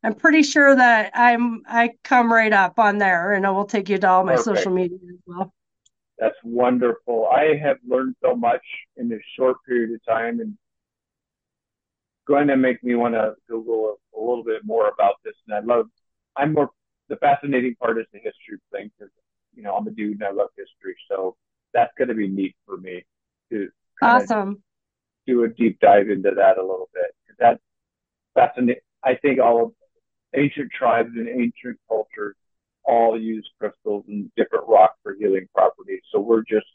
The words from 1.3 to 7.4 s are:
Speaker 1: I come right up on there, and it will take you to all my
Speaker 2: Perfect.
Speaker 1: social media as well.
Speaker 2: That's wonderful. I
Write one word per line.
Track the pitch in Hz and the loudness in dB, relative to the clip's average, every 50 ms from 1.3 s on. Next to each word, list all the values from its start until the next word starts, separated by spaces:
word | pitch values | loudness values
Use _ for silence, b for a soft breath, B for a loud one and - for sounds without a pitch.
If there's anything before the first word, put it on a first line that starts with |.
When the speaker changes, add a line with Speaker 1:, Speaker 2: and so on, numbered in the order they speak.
| 240 233 240 240 226 226 - | 4 4 0 -4 -4 -8 -12
Speaker 1:
I | - 226 233 233 233 233 _ _ | -4 0 0 0 0 -2 _ _
come | - 269 247 233 233 | 0 2 2 4 4
right | 233 226 220 214 208 | 4 4 4 4 4
up | 196 190 180 - - | 2 2 2 2 2
on | 220 208 202 208 | 2 2 2 2
there, | 208 190 180 170 170 196 208 | 0 2 0 0 0 0 0
and | 196 196 | 0 0
it | 196 | 0
will | 190 196 208 | 0 0 -2
take | 202 - 214 190 180 | -2 -4 -6 -2 -2
you | 202 185 | -2 0
to | 196 185 | 2 4
all | 185 185 190 | 4 4 4
my | 185 131 | 2 0
Speaker 2:
Perfect. | - 117 | 0 0
Speaker 1:
social | 226 202 208 - 190 185 | 0 -2 -2 0 0 0
media | 185 185 175 180 - - 175 | -2 -2 -4 -6 -12 -18 -20
as | 180 180 _ | -20 -20 _
well. | 180 175 180 190 180 _ _ _ _ _ _ _ _ _ _ _ _ _ | -16 -10 -10 -10 -10 _ _ _ _ _ _ _ _ _ _ _ _ _
Speaker 2:
That's | - 113 110 - - _ | -4 -4 -4 -4 -6 _
wonderful. | 117 117 120 123 123 127 123 123 120 117 - _ - 120 113 110 | -6 -2 0 2 2 2 2 0 0 -2 -2 _ -4 -2 -2 0
I | 107 120 135 | 2 2 2